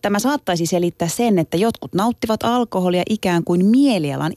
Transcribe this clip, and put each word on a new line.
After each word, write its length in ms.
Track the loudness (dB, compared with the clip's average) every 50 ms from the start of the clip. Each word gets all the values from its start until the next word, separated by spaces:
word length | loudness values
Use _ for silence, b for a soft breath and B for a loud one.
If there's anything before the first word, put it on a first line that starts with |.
tämä 180 | -4 -2 -2 0
saattaisi 460 | 0 0 -2 -2 -2 -2 -2 -2 -2
selittää 420 | -2 0 0 0 -2 -2 -4 -4 -4
sen, 320 | -2 0 0 2 2 2
että 180 | 0 0 0 0
jotkut 360 | 0 0 -2 -4 -8 -6 -4
nauttivat 480 | -2 -2 -2 -2 -2 -2 -4 -2 -2 -2
alkoholia 600 | 0 0 0 -2 -2 -2 -2 0 0 0 0 0 -2
ikään 340 | -2 -2 -2 0 0 0 0
kuin 220 | 0 2 2 4
mielialan 680 | 4 4 4 4 4 2 0 -2 -2 -4 -4 -4 -4 -2